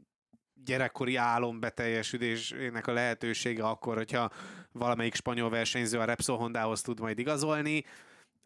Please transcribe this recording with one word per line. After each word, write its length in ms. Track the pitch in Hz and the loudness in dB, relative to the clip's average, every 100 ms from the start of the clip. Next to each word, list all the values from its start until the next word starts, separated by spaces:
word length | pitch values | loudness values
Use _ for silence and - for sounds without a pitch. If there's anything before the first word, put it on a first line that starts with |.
| - _ _ - _ - | -20 _ _ -20 _ -14
gyerekkori 520 | 131 131 123 - 127 127 | -2 0 0 0 0 4
álom 440 | 120 120 120 117 | 4 4 2 0
beteljesülésének 1300 | 117 - 117 113 110 123 120 113 110 127 127 117 110 | -4 -2 0 0 -2 -2 0 -2 -4 -6 -4 -2 0
a 60 | |
lehetősége 720 | 120 123 113 117 110 123 113 | 2 2 0 -2 -2 -2 0
akkor, 320 | 110 110 123 110 | 0 -2 -2 -2
hogyha 340 | 110 127 113 - - - - | 0 0 0 -2 -14 -16 -16
valamelyik 420 | 120 120 117 117 | -2 2 2 2
spanyol 360 | - - 120 117 | 0 -2 0 2
versenyző 480 | 117 113 127 113 117 | 2 2 0 0 2
a 60 | |
Repsol 320 | 113 117 - 120 | 2 2 0 0
Hondához 420 | 117 117 110 107 | 0 0 0 0
tud 200 | - 113 | -2 -4
majd 180 | 113 110 | -2 -2
igazolni. 680 | 127 151 156 151 151 156 - - - - - _ | 0 0 2 0 2 -2 -4 -12 -20 -20 -20 _